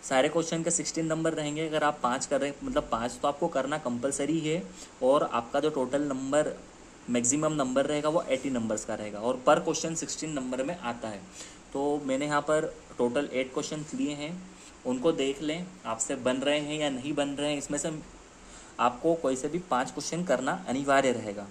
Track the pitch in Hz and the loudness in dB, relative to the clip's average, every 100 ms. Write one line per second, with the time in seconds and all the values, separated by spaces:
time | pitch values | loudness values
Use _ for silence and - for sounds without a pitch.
0 | - 131 143 165 160 165 165 165 147 - | 2 4 4 2 0 0 0 0 -2 -2
1 | 165 160 160 156 147 147 160 151 147 147 | 0 2 0 0 -2 -2 0 2 2 2
2 | 123 131 - 139 139 135 135 131 143 113 | 0 0 0 0 0 -4 -2 -2 0 -2
3 | 123 - 143 143 170 139 135 156 127 120 | -2 0 -2 0 0 0 0 -2 -2 -2
4 | 139 139 143 160 151 165 196 - - - | -2 0 0 0 2 -2 -4 -12 -18 0
5 | 127 143 - 117 120 143 151 147 127 143 | 4 6 4 0 0 2 2 2 0 0
6 | 147 131 135 143 147 - - - - - | 0 -2 0 2 2 -2 -14 -20 -20 -16
7 | - 120 120 143 156 156 131 131 139 147 | 0 0 2 2 2 2 2 2 2 2
8 | 151 156 - 131 139 123 110 104 - 107 | 2 2 2 0 0 -2 0 -2 -2 -6
9 | 107 101 113 127 - 156 - 151 165 160 | -6 -4 -2 2 6 6 4 -2 -2 -4
10 | 135 - 156 147 127 127 135 180 120 120 | -6 -6 -4 -4 -4 -2 -2 -4 -6 -6
11 | 113 101 92 - - - - 139 143 147 | -6 -8 -12 -16 -16 -18 -8 -2 0 0
12 | 143 131 147 147 143 156 156 - - - | 0 0 2 0 4 2 2 -6 -18 0
13 | 123 127 143 131 131 - 147 156 151 131 | 2 2 0 -2 -2 -4 -4 -6 -6 -2
14 | 139 147 147 185 - - - - 127 127 | -2 -2 -6 -8 -12 -20 -20 -10 -4 2
15 | 165 151 135 135 151 165 180 - 135 113 | 2 2 0 0 -4 -4 -8 -10 -8 -4
16 | - 135 123 131 135 151 147 151 147 127 | -4 -2 0 2 2 2 0 -2 -2 -2
17 | 139 143 143 139 147 147 - 147 170 156 | -4 -2 -2 0 -2 -2 -2 -2 -2 -6
18 | - - - - - - - - 120 - | -12 -18 -20 -20 -20 -20 -16 2 2 4
19 | 165 170 135 131 147 165 180 127 135 - | 2 4 2 0 -2 -4 0 0 0 -4
20 | - 160 180 123 131 - - 127 139 139 | -4 -4 2 2 2 -2 -2 -2 4 4
21 | 135 113 107 104 101 | 6 2 -2 -8 -10